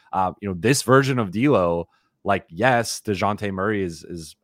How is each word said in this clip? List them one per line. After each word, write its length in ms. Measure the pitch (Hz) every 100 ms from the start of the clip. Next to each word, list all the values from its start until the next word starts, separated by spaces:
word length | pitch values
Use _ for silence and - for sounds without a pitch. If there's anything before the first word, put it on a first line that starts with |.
| _
uh, 180 | 95 92 -
you 80 | 101
know, 80 | 90
this 240 | 107 139
version 380 | - 135 135 127
of 120 | 101
D'Lo, 580 | 101 143 110 87 85 82 _ _ _
like, 220 | 98 95 -
yes, 540 | 82 123 120 110 -
DeJounte 500 | - 95 101 101 104
Murray 320 | 95 101 104
is, 220 | 92 80 -
is 320 | 85 78 -